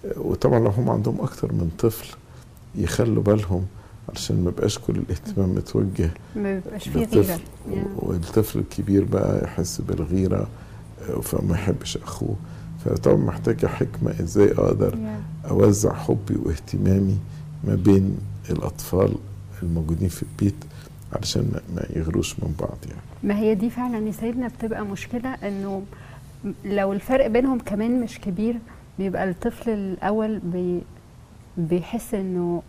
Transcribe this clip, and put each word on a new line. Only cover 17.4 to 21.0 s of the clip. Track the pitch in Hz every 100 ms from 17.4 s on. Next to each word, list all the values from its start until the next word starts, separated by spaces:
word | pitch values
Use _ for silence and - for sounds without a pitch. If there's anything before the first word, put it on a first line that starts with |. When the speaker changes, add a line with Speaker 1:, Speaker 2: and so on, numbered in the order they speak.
| - -
Speaker 1:
ما | 101
بين | 101 98 98 95 95 101 101 -
الأطفال | - - - - 90 101 - - - - -
الموجودين | 87 82 78 82 95
في | -
البيت | - - 101 - - - - -